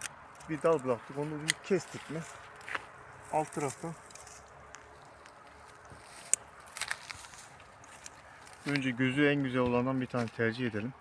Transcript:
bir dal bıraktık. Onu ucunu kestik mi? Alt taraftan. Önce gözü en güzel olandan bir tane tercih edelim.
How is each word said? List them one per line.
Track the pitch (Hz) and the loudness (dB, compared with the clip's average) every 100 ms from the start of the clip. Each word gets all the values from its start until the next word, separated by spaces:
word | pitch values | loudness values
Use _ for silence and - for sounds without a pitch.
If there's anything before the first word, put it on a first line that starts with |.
| - - - - - | -10 -10 -18 -12 -4
bir | 156 | 4
dal | 165 160 | 6 6
bıraktık. | 127 117 - 139 | 6 0 0 -4
Onu | 151 | -2
ucunu | 151 156 - | 0 2 2
kestik | - 185 - 120 - | 4 2 2 -8 -4
mi? | 151 165 - - - - - - - - - - | -4 -6 -10 -14 -12 -6 -6 -6 -16 -16 -14 -2
Alt | 156 151 | 0 0
taraftan. | - 143 - 165 160 - - - - - - - - - - - - - - - - - - - - - - - - - - - - - - - - - - - - - - - - - - - - - - - | 0 -2 -2 -6 -8 -12 -16 -14 -16 -16 -18 -16 -16 -16 -18 -18 -18 -18 -18 -18 -18 -18 -18 -18 -18 -16 -16 -2 -2 -2 -16 -12 -6 -4 -6 -8 -12 -12 -14 -16 -16 -18 -18 -18 -16 -16 -16 -18 -18 -18 -8 0
Önce | 143 131 | 2 2
gözü | 120 131 131 147 | 4 4 6 6
en | 143 | 6
güzel | 135 127 | 4 4
olandan | 123 123 123 131 | 4 4 4 2
bir | 127 | 2
tane | 123 117 | 0 0
tercih | - 113 117 123 | 2 2 4 0
edelim. | 107 117 - | 0 -2 -4